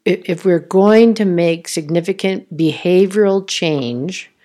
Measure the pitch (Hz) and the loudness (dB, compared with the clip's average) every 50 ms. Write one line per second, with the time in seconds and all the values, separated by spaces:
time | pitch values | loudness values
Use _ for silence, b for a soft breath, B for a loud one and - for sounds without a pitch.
0 | _ 190 180 185 - - 175 165 - 190 175 165 170 - - 190 196 208 214 226 | _ -4 -4 -4 -4 -6 -8 -4 0 0 0 0 -2 0 0 2 4 6 6 6
1 | 233 233 220 214 214 190 175 170 170 170 165 165 - - - 190 156 147 165 170 | 6 4 4 2 0 0 0 0 0 0 -2 -2 -6 -8 -8 -8 -6 -2 -2 -2
2 | 170 190 190 190 - 190 190 - - _ 170 147 165 156 147 - - 175 185 185 | -2 -2 -6 -4 -4 -4 -4 -6 -8 _ -6 -2 -2 -2 -2 -2 -2 0 2 4
3 | 202 185 190 214 208 196 196 196 190 196 - - - 165 151 143 127 120 120 123 | 2 2 2 0 2 2 2 0 -2 -4 -6 -4 -2 -2 -2 -2 -4 -4 -6 -6
4 | 139 180 185 - - - _ _ | -8 -8 -10 -12 -16 -18 _ _